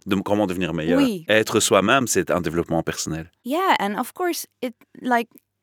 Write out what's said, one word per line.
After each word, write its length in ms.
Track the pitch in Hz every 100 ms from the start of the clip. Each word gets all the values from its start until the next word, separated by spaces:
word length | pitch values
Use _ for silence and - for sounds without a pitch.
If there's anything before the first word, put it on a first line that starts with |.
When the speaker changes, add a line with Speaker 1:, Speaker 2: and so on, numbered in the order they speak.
Speaker 1:
De, 120 | - 98
comment 320 | - 104 101
devenir 240 | 90 87
meilleur. 240 | 82 78 269
Speaker 2:
Oui. 260 | 269 190 -
Speaker 1:
Être 320 | 107 110 110
soi-même, 480 | - 104 95 135 120
c'est 200 | 98 82
un 80 | 80
développement 420 | 85 82 82 82
personnel. 480 | 80 - - 78 82 _
Speaker 2:
Yeah, 320 | 233 302 381 302
and 160 | 202 208
of 140 | 247
course, 320 | - 359 330 - _
it, 140 | 254 - _ -
like, 280 | - 240 233 - _ _